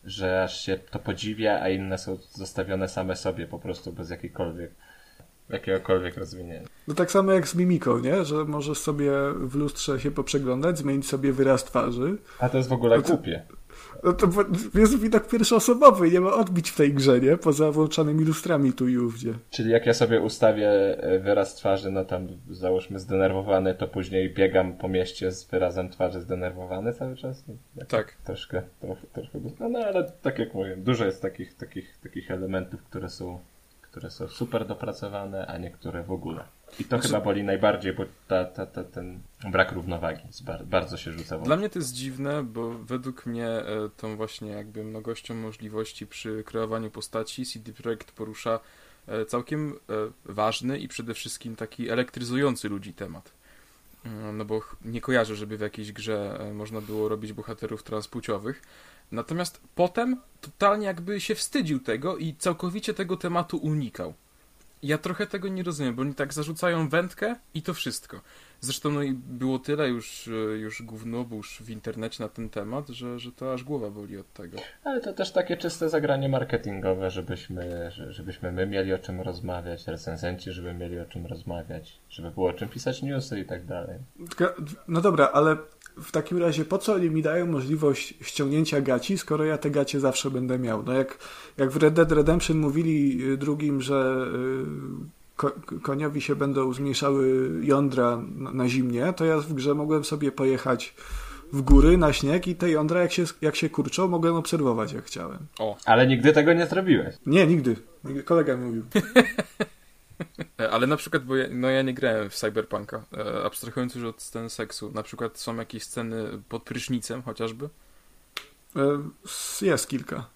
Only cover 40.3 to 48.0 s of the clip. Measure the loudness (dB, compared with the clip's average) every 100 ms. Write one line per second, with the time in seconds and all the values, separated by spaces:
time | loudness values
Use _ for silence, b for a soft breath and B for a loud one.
40.3 | -14 -10 -10 -2 -2 -2 -10 -10 -12 -8
41.3 | -6 0 0 0 -6 -8 -8 -10 -6 -4
42.3 | -4 -6 -6 -8 -8 -8 -6 -6 -10 -8
43.3 | -6 -4 -4 -4 -6 -6 -8 -10 -8 -8
44.3 | -8 -12 -12 -12 -12 -10 -10 -8 -10 -8
45.3 | -10 -10 -12 -8 -6 -8 -10 -14 -10 -8
46.3 | -8 -6 -4 -4 -4 -6 -10 -8 -6 -6
47.3 | -8 -10 -10 -14 -8 -6 -6